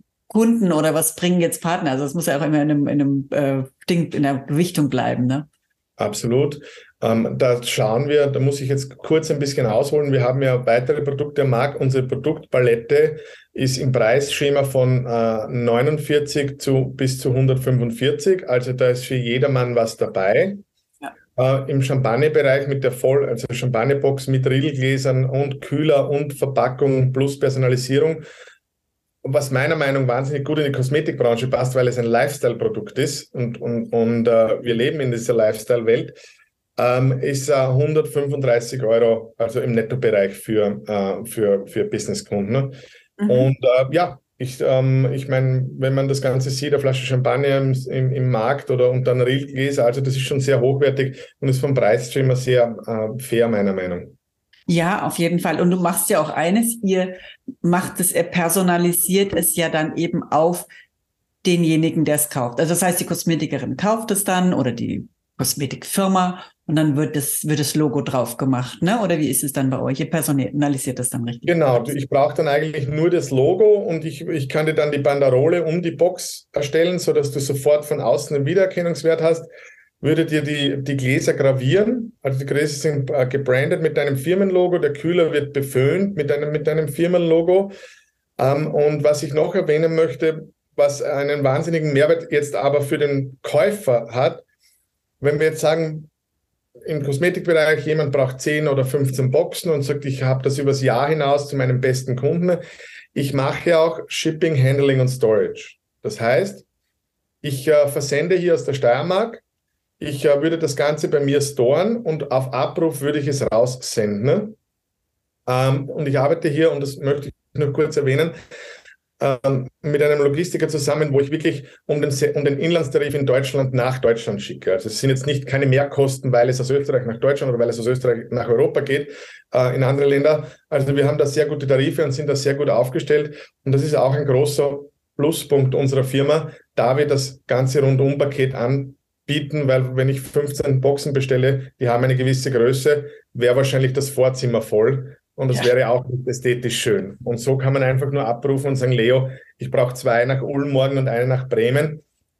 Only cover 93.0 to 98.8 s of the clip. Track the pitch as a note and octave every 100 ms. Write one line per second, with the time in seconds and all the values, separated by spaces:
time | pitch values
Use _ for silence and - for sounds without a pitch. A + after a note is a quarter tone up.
93 | D3 C#3 C3 - - D3 G3 G3+ - A#2+
94 | A#2+ B2 D3+ - - _ _ _ _ _
95 | _ - C#3 D3 D#3 - D#3 D#3+ D#3+ D#3
96 | - _ _ _ _ _ _ - - D3+
97 | C3+ C3+ F3+ F3+ F3 D#3+ D3+ D3+ D#3+ D#3
98 | C#3+ C#3 C3 - - D3+ D3+ C3